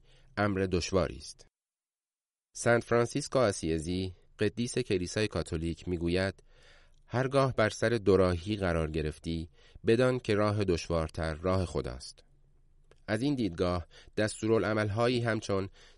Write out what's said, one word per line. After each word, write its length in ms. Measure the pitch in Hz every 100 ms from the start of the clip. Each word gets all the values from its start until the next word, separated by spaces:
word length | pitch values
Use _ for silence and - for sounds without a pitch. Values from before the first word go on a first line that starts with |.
| _ - - -
امر 220 | 104 95
دشواری 580 | 95 90 - 95 73 -
است. 280 | - - - _ _ _ _ _ _ _ _ _ _
سنت 300 | - 120 117
فرانسیسکو 560 | - 120 120 139 - 135
آسیزی، 760 | 113 95 82 80 76 90 92 - _ -
قدیس 380 | 107 104 120 -
کلیسای 500 | 123 95 87 110 107
کاتولیک، 600 | 87 78 82 82 80 -
می‌گوید: 460 | 90 85 90 95 - - - - - - - -
«هرگاه 460 | 117 131 135 135 120
بر 140 | 107
سر 200 | - 113
دوراهی 680 | 117 98 95 92 87 95 107
قرار 360 | 92 82 78
گرفتی، 580 | 78 76 - 85 82 80 _ - - -
بدان 320 | 117 127 127
که 160 | - 101
راه 280 | 104 104
دشوارتر 720 | 95 85 - 82 80 - 80 76
راه 300 | 90 92 87
خداست.» 580 | 73 64 65 - - - _ _ _ _ _ _ - -
از 140 | 107
این 140 | 139 135
دیدگاه 520 | 104 85 90 90 - - - -
دستورالعمل‌هایی 1000 | 107 - 110 110 92 110 107 107 120 123
همچون 500 | 117 110 - 98 95 - -